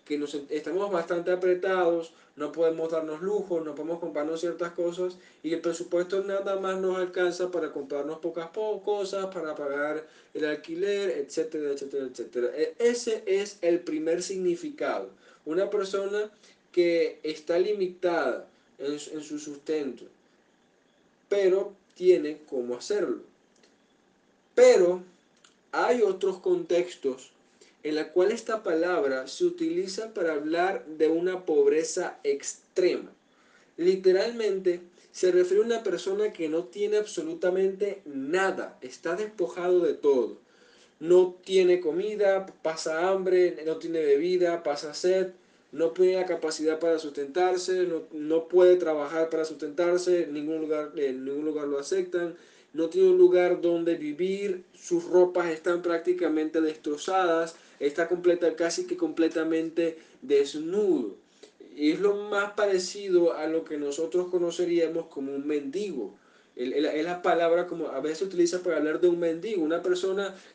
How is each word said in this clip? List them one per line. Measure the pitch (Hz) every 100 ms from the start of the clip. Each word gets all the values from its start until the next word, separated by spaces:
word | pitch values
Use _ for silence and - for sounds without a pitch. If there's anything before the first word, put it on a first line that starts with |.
| -
que | 147
nos | 143
en-, | 147 139
estamos | 151 151 180 202
bastante | 175 165 170 175
apretados, | 180 185 180 190 190 170 170 165 - _ -
no | 147
podemos | 151 165 160 165
darnos | 160 156 156
lujos, | 190 208 190 170 156
no | 143
podemos | 156 165
comprarnos | 165 151 156 165
ciertas | 175 165 170
cosas, | 175 175 175 180 180 - _
y | 156
el | 165
presupuesto | 170 165 - 175 180 196
nada | 196 196 196 196
más | 190 190
nos | 185 185
alcanza | 180 180 180 175 180
para | 175 151
comprarnos | 151 135 143 147 160
pocas | 170 170 165
po-, | 220 214 196
cosas, | 202 208 185 196 190
para | 185 156 147
pagar | 143 143 147 156 - - _
el | - 151
alquiler, | 147 165 165 202 202 196 156
etcétera, | 135 - 156 156 143
etcétera, | 139 135 139 131
etcétera. | 123 113 123 123 143
E-, | 160 -
ese | 240 240 233 220 -
es | 196 202 -
el | 170 170
primer | - 151 160 180
significado. | 180 190 180 170 151 139 139 104 95 - _ _ 151
Una | 170 202
persona | 208 190 196 196 208 214 - - _ _
que | 175 175 170 156 -
está | 156 156 - 170
limitada | 202 208 180 - 180 165 131 - - _ _ -
en | 139 147
su, | -
en | 151
su | 147 147
sustento, | 147 143 - 156 135 113 - _ _ _ _ _ _ _ _ _ _ _ _
pero | 202 190 190 190 - _ -
tiene | 180 170 147 156 -
cómo | 131 120 123
hacerlo. | - 208 156 104 - _ _ _ _ _ _ _ _ _ _ _ _
Pero | - 254 220 175 185 180 _ _ _ _ _ _
hay | 151 202 247
otros | 196 190 196 185
contextos | 190 175 165 175 175 - 135 131 - _ _ _ - _
en | 151 156
la | 156
cual | 180 196
esta | 226 - 220
palabra | 196 160 175 175 139 131 131
se | - 175
utiliza | 175 160 175 190 - 220
para | 208 165
hablar | 147 151 170 185 185 151
de | 156 156
una | 165 180 180 -
pobreza | 147 143 151 160 185 170 -
extrema. | 143 139 - - _ - 180 131 - - _ _ _ _ _ -
Literalmente | 180 190 190 185 226 233 208 190 185 175 - _ _
se | - 185
refiere | 180 180 196
a | 226
una | 226
persona | 196 170 190 202 208
que | - 156
no | 165 180
tiene | 202 208 208
absolutamente | 208 - 160 170 180 190 190 190 202 190 151
nada, | 135 139 180 190 131 104 -
está | 127 - 165 185
despojado | 214 - 170 185 180 180
de | 160
todo. | 131 151 131 104 101 _ _ _ _ _ _
No | 156 180 180 - -
tiene | 190 180 175
comida, | 160 165 214 202 196 190 190 -
pasa | 156 160 165 160 180
hambre, | 190 185 180 175 156 156
no | 160
tiene | 165 165
bebida, | 147 139 175 180 175 170
pasa | 151 147 156
sed, | 147 180 190 185 - _ _ _
no | 143 165
tiene | 175 185 185
la | 180
capacidad | 165 156 156 156 156
para | 170 160
sustentarse, | 151 143 139 180 180 180 185 185
no, | 175 160 -
no | 156 151 160 165
puede | 175 180 180
trabajar | 160 151 147 165 160
para | 160 156
sustentarse, | 147 156 143 175 175 180 175
en | 151
ningún | 147 151 160
lugar, | 156 151 151 156
en | 139 131
ningún | 135 143 156
lugar | 151 143
lo | 139
aceptan, | 143 190 180 175 170 170 - - _
no | 147 165
tiene | 180 185
un | 180
lugar | 180 180 180 170
donde | 170 170 170 156
vivir, | 151 147 185 196 202 185 -
sus | - - 170 -
ropas | 180 180 180 175
están | 160 185 175
prácticamente | 175 165 180 175 160 156 156 160
destrozadas, | 156 156 156 147 - 190 180 165 165 - - -
está | 143 160 170
completa, | 175 175 170 165 160
casi | 170 180 180
que | 175
completamente | 160 156 160 160 160 160 160 165 165 160 - _
desnudo. | 131 143 143 151 160 202 202 151 107 - _ _ - _ - 131
Y | 151
es | 180
lo | 202 202 208
más | 202 202
parecido | - 202 185 185 202 202 175 170
a | 151 156
lo | 160
que | 151 151
nosotros | 143 143 165 180 180
conoceríamos | 180 170 165 175 170 160 165 160
como | 139 135
un | 139 147
mendigo. | 147 139 175 208 139 98 - _ _ _ -
El, | 127
el, | 139 151
es | 151 170
la | 175
palabra | 185 165 170 170 175
como | 170 147
a | 135
veces | 151 160
se | 190
utiliza | 175 170 180
para | 180 156
hablar | 156 165
de | 175
un | 170
mendigo, | 165 165 214 202
una | 156 170
persona | 180 180 190 196 196 - -